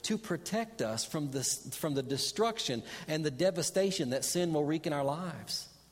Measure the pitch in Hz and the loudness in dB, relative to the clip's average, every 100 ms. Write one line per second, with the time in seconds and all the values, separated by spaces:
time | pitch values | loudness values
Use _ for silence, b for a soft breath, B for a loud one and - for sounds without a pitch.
0 | - 208 - 170 - 214 220 - 113 110 | 0 -2 0 -4 0 -2 -2 -2 -2 0
1 | - 160 147 135 127 - - - 160 139 | -2 -2 0 0 0 -2 -4 -2 0 0
2 | 127 135 - - 226 220 - 120 - B | 0 0 0 2 2 2 -2 -2 -4 B
3 | - 156 151 127 180 175 151 196 196 190 | -2 0 0 4 2 2 0 4 2 2
4 | 131 131 - 175 175 156 147 160 165 147 | 0 0 0 2 4 4 2 0 0 0
5 | 139 151 180 127 101 - - - - | 0 0 -4 -8 -6 -6 -6 -18 -20